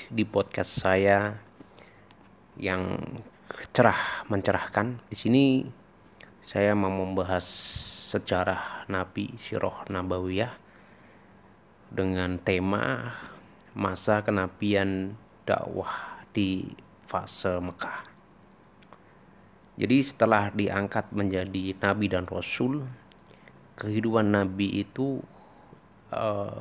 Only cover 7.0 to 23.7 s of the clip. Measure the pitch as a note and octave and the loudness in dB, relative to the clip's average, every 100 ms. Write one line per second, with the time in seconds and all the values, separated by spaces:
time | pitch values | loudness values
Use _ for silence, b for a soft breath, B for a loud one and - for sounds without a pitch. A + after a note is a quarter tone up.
7 | F#2 F#2+ F2+ F#2 - - - - - - | -2 -2 0 0 -2 -6 -6 -6 -8 -8
8 | - - - F#2 F#2 F2+ - - - F#2+ | -4 -4 0 2 2 0 -6 -10 -6 -4
9 | F#2 - G#2 A#2+ - - G2 - - F#2+ | -4 -6 -8 -8 -8 -4 -4 -4 -6 -6
10 | F#2 F#2 F#2 F#2 B2 - B B B B | -2 -2 -2 -2 -2 -6 B B B B
11 | B B B B B - - - - - | B B B B B -20 -20 -20 -10 -4
12 | F#2+ F#2 F2+ F2+ - F#2 F#2+ G2+ A#2+ B2 | -2 0 -2 -2 0 2 2 0 0 -2
13 | A#2+ B B B B B - G#2+ G2 F#2 | -6 B B B B B -16 -4 -4 -2
14 | - G#2+ G#2 G#2 F#2 - G#2 G2+ G2 F#2+ | 2 2 4 0 0 -2 2 2 2 0
15 | F#2+ G#2+ - - - G2 - F#2 - - | -4 -8 -16 -10 0 0 0 -6 -6 -8
16 | - - - G#2+ F#2+ F#2+ - - - - | -10 -14 -6 -2 0 0 -6 -12 -20 -20
17 | - F#2+ G2+ - G2 F2+ F2+ - - - | -6 -6 -6 -4 -2 -2 -4 -8 -8 -8
18 | - - - - - - - - - B | -12 -20 -20 -20 -20 -20 -20 -20 -20 B
19 | B B B B B B - - G2+ C3+ | B B B B B B -20 -4 4 4
20 | C3 - A2 G#2+ G2+ G#2 G2 G2 G2+ A2 | 4 4 6 6 4 0 0 0 0 -2
21 | - G#2 G2+ F#2 F#2+ F#2+ F#2+ F#2+ G2+ G2+ | -2 -2 0 0 -2 -4 -4 0 2 2
22 | G2 F#2 F2+ F#2 - - B2 C#3+ C3 B2+ | 2 0 -2 -6 -6 -2 -2 -2 -6 -12
23 | - - B B B - - | -18 -20 B B B -20 -20